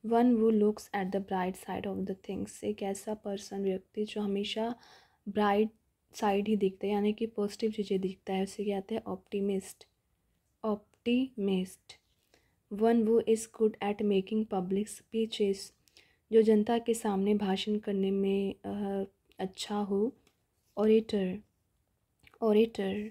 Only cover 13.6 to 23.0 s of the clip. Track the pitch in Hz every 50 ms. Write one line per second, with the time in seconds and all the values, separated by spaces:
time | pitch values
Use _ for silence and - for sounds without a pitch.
13.6 | 220 214 214 _ 202 202 208 208 214 208 202 190 190 - 220 220 220 - 208 185
14.6 | 180 185 190 196 214 - - - _ _ - 226 226 220 - - 208 196 196 196
15.6 | - - _ _ _ _ _ - _ _ _ _ _ _ 214 220 214 220 220 208
16.6 | 208 240 233 233 233 - 226 226 - 214 196 190 196 208 214 202 208 190 190 190
17.6 | - 220 208 208 214 214 202 196 190 190 196 196 196 196 196 196 196 196 - _
18.6 | - 196 202 202 202 196 196 196 196 196 _ _ _ _ _ - 185 190 - -
19.6 | - - 208 208 208 190 202 196 208 269 - _ _ _ _ _ _ _ _ _
20.6 | _ _ _ 202 208 220 220 220 220 - 220 202 190 185 185 214 _ _ _ _
21.6 | _ _ _ _ _ _ _ _ _ _ _ _ _ - _ _ 233 220 208 208
22.6 | 226 226 226 - 196 190 196 208